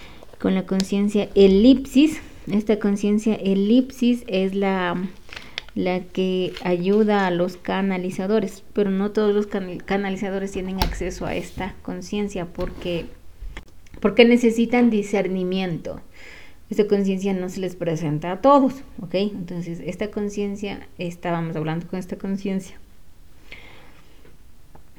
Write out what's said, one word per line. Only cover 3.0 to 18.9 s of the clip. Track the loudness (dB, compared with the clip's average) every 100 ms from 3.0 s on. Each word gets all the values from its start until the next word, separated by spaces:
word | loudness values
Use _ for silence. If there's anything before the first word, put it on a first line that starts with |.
| 2 2 2 0
elipsis | 2 2 6 6 4 2 2 2 0
es | 0 0
la, | 2 0 2 0 -2 -6 -10 -16 -16 -14 -14 -10 -2
la | 0 -2
que | -4 -2 0 0 -2 -4
ayuda | -2 0 2 4 4 4 2
a |
los | 2 0 -4
canalizadores, | -4 -2 0 -2 -4 -4 0 0 0 -8 -6
pero | -2 0
no | 0 0
todos | 2 2
los | 2 0
canal-, | -4 -6 -8
canalizadores | -2 -2 -2 -4 -4 -4 -4
tienen | -6 -4 -2
acceso | -2 -2 -6 -4 -4
a | -4
esta | -6 -6 -8 -8
conciencia | -10 -10 -6 -4 -4 -4 -8
porque, | -6 -8 -6 -6 -4 -6 -14 -18 -12 -12 -12 -16 -20 -18 -2
porque | 0 6 6
necesitan | 8 6 4 2 4 4
discernimiento. | 2 0 0 0 -2 0 -2 -2 -4 -6 -10 -12 -18 -18 -18 -18 -16 -6
Esta | 0 2
conciencia | 4 2 0 0
no | -2 -4
se | -4
les | -6 -4
presenta | -4 -2 -2 -2 -4
a | 2
todos, | 6 6 6 0 -14